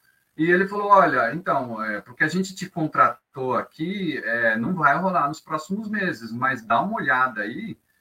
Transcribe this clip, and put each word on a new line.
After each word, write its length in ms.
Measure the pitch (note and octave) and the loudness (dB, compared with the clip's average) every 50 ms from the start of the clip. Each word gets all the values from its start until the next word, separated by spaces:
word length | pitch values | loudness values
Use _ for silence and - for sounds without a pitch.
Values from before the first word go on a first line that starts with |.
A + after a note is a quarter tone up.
| _ _ _ _ _ _ _ | _ _ _ _ _ _ _
e 140 | D3+ D#3+ F3 | 0 2 4
ele 180 | F3 F#3 G3 F#3+ | 4 4 2 0
falou, 200 | G#3 G#3 G#3 G3+ | -2 -2 4 6
"Olha, 460 | G3+ F#3+ F3 D3+ B2+ B2+ A#2 A2+ - | 8 8 8 6 4 2 0 0 -2
então, 480 | F3 - - D#3 C3+ B2 A#2 A2+ G#2+ | -4 -2 -2 -2 -2 -2 -4 -6 -6
é, 200 | A2 G#2+ G#2+ G2+ | -6 -6 -6 -6
porque 220 | - - A#2+ - - | -8 -12 -4 -2 -2
a 40 | D#3 | 0
gente 260 | D#3+ F#3 F#3+ F#3+ F#3+ | 0 0 -2 -2 -6
te 140 | - F3 - | -10 -12 -8
contratou 840 | - E3+ D#3 D3 - C#3+ B2+ A#2+ A#2 - _ _ - C3 B2+ B2+ B2 | -4 -4 -4 0 2 2 2 2 2 -4 _ _ -10 -6 -4 -2 -2
aqui, 640 | A2 G#2 - _ D3+ D#3+ F3+ G3+ G3+ F#3 D#3 C3+ A#2 A2 | -2 -4 -6 _ -6 -6 -6 -4 -4 -4 -4 -4 -4 -4
é, 320 | A2 A2+ A#2 A#2 A2+ A2 A2+ | -4 -2 0 2 2 2 0
não 160 | B2 F3+ F#3 | 0 -2 0
vai 200 | D#3+ D3+ C#3 C#3+ - | 2 4 4 4 4
rolar 280 | F#3 F#3+ F3+ E3+ C#3+ D3 | 2 0 2 0 0 0
nos 120 | D#3 - | -2 -8
próximos 480 | - - D#3+ D3+ - - G3 A3 A3 G3+ | -8 -8 -8 -8 -6 -6 -6 -6 -6 -6
meses, 420 | G#3+ G3+ F#3+ F3 - - A#2 A2 | -4 -2 -2 -4 -4 -6 -10 -10
mas 300 | A2+ B2 B2+ C3 C3 A2+ | -6 -2 -2 -2 -2 -4
dá 200 | A2 - A#2 - | -2 0 0 0
uma 140 | - G3 - | 2 0 -4
olhada 440 | - - C#3 C3 B2+ B2+ B2+ - - | -2 0 0 2 2 2 0 -2 -4
aí, 360 | - - - F#3+ A3+ F#3+ - - _ _ _ _ | -6 -6 -8 -8 -10 -12 -12 -14 _ _ _ _